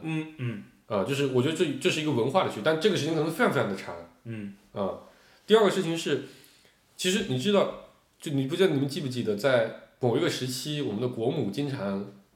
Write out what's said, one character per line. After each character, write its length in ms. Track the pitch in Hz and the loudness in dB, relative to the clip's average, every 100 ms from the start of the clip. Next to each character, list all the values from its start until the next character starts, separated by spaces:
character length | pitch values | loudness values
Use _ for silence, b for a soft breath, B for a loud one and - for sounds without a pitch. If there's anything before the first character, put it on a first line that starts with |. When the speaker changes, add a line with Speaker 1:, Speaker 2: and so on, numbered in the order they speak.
Speaker 1:
嗯， 320 | 160 156 156 - | -6 -6 -6 -6
嗯。 240 | 123 104 - _ - | -6 -6 -12 _ -4
Speaker 2:
啊， 180 | 104 95 | -2 0
就 100 | 139 | 0
是 120 | 139 | 2
我 140 | 127 | 2
觉 60 | 135 | 2
得 80 | 165 | 2
这， 100 | 170 127 | 0 2
这 100 | 180 | 0
是 120 | 156 | 0
一 20 | |
个 80 | 151 | 0
文 180 | 123 113 | 2 2
化 140 | 190 | 2
的 60 | 127 | 0
区， 100 | 113 | 0
但 200 | 104 160 | 0 4
这 80 | 214 | 2
个 80 | 160 | 2
时 80 | 143 | 0
间 80 | |
可 80 | 165 | 0
能 100 | 160 | -2
非 140 | 160 220 | 2 2
常 80 | |
非 80 | 135 | 2
常 80 | 104 | 0
的 60 | 95 | -2
长。 180 | - 82 - _ 117 | -8 -12 -14 _ -12
Speaker 1:
嗯。 300 | 113 101 98 _ | -10 -10 -14 _
Speaker 2:
啊， 280 | 113 95 - B B B B - | -4 -4 -4 B B B B 4
第 80 | 220 | 6
二 80 | |
个 60 | 202 | 6
事 120 | 190 | 4
情 160 | 165 165 | 0 -2
是， 280 | 165 139 - B B B B B _ - | 0 -2 -4 B B B B B _ -4
其 140 | 185 | 0
实 160 | 190 - | 0 0
你 100 | 127 | -2
知 120 | 165 | 2
道， 360 | 196 - - - _ _ _ | 2 2 -2 -16 _ _ _
就 120 | - | -4
你 140 | 135 135 | -2 -2
不 100 | 156 | 2
知 60 | 185 | 2
道 40 | |
你 80 | 143 | 4
们 80 | 139 | 0
记 140 | 180 | -2
不 60 | 139 | -4
记 160 | 120 | -4
得， 120 | 104 98 | -2 0
在 540 | 139 123 110 - - - | 2 4 2 -4 -18 -2
某 160 | 123 123 | 0 2
一 40 | |
个 100 | 165 | 0
时 160 | - 127 | -2 -6
期， 360 | 127 151 147 | -6 -6 -4
我 100 | 127 | -4
们 100 | 104 | -2
的 60 | 127 | -4
国 220 | 120 113 | -2 -2
母 200 | 165 104 | 0 -2
经 200 | 117 143 | -2 -4
常 420 | 131 98 98 104 - _ | -4 -4 -4 -8 -14 _